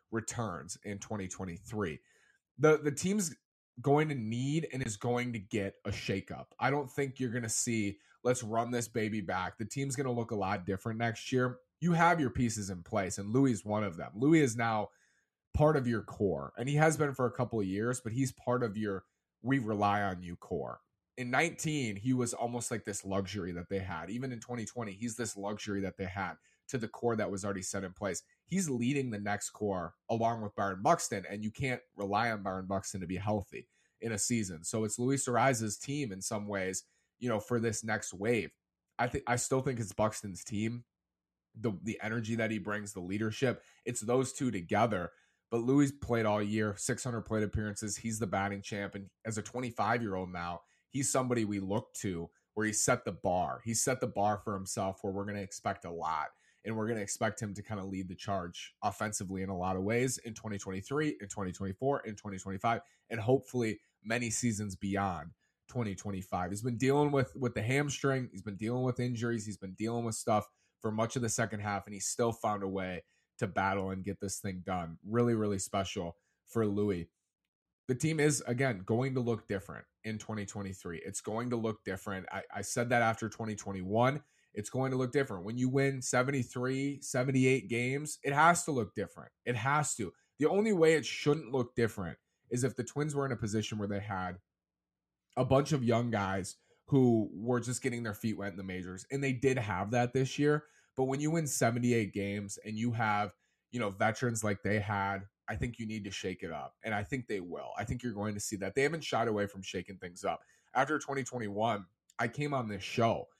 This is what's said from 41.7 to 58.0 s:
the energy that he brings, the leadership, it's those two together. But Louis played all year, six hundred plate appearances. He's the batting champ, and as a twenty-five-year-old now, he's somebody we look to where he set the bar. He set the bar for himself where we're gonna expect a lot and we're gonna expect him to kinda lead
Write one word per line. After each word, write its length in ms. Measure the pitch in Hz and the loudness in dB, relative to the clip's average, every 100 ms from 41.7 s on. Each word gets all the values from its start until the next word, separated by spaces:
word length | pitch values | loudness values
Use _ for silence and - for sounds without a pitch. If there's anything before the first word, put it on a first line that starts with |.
| 92 | -2
the 160 | 104 - | -6 -4
energy 340 | 107 117 107 113 | -4 -2 -2 0
that 160 | 110 | 0
he 60 | 110 | 0
brings, 340 | 98 104 101 | -2 -4 -6
the 80 | 92 | -8
leadership, 640 | 90 104 110 107 127 - - _ | -4 -2 -2 2 0 0 -6 _
it's 180 | - 120 | -6 -4
those 300 | 107 127 127 | 2 2 2
two 180 | - 127 | 0 -2
together. 580 | 101 82 104 117 98 87 - _ _ - | -2 0 4 4 2 -4 -10 _ _ -4
But 120 | 117 | -2
Louis 280 | 120 143 139 | 4 6 6
played 360 | - - 117 110 | 2 0 2 4
all 160 | 104 | 2
year, 320 | 104 107 107 101 | 2 2 0 -2
six 260 | - 113 | -2 -2
hundred 200 | 127 113 | -2 -4
plate 200 | - 107 | -2 0
appearances. 540 | 104 120 107 101 107 104 | 0 0 -2 -4 -6 -4
He's 220 | 113 110 | -4 -2
the 80 | 104 | 0
batting 340 | 98 101 101 | 2 0 -2
champ, 320 | - 104 101 | -4 -4 -4
and 140 | 101 98 _ | -6 -12 _
as 140 | 113 107 | -6 -4
a 40 | |
twenty-five-year-old 880 | - 123 127 - 104 120 110 92 90 | -4 -4 -4 0 2 2 2 -2 -2
now, 300 | 90 87 85 - _ _ | -4 -4 -6 -10 _ _
he's 200 | 135 135 | -2 0
somebody 360 | 139 127 120 104 | 2 2 2 2
we 120 | 101 | 0
look 360 | 95 104 - | 0 -2 -2
to 360 | - 101 85 85 _ _ | -6 -4 -4 -6 _ _
where 120 | 107 107 | -2 0
he 60 | |
set 320 | 104 - 123 | 2 4 2
the 80 | - | 0
bar. 500 | 87 98 90 76 64 | -2 0 2 0 -2
He 100 | 113 | -2
set 260 | 117 - 123 | 0 0 0
the 60 | 120 | -2
bar 320 | 101 104 104 | 0 2 0
for 100 | 110 | -2
himself 480 | 98 95 - 95 95 | -6 -4 -2 -2 -2
where 100 | 101 | -4
we're 120 | 95 | -4
gonna 160 | 101 101 | -4 -6
expect 460 | 95 - 107 95 87 | -8 -4 -4 -4 -6
a 40 | |
lot 380 | 85 80 78 - - _ _ | -4 -2 0 -2 -8 _ _
and 120 | 107 110 | -6 -2
we're 120 | 110 | 0
gonna 120 | 113 | -2
expect 400 | 101 - 110 107 | -2 0 0 0
him 140 | 107 | -6
to 80 | 95 | -6
kinda 220 | - 104 | -6 -6
lead 240 | 95 95 | -4 -4